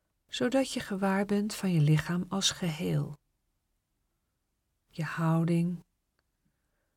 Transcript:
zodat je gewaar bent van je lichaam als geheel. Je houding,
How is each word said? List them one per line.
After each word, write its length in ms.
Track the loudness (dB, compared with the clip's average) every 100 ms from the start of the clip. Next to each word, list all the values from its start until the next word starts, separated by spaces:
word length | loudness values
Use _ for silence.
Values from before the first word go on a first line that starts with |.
| _ _ _
zodat 440 | -4 0 2 0
je 80 | -4
gewaar 460 | -6 -2 0 0 0
bent 300 | 0 -2 -2
van 160 | 0
je 100 | 4
lichaam 440 | 6 4 2 -4 -4
als 220 | -2 -2
geheel. 640 | -2 -4 -4 -2 -2 -4 -8 _ _ _ _ _ _ _ _ _ _ _ _ _ _ _ _ _
Je 160 | -8
houding, 800 | -8 -2 2 2 4 2 2 -2 -10 _ _ _ _ _ _ _ _ _ _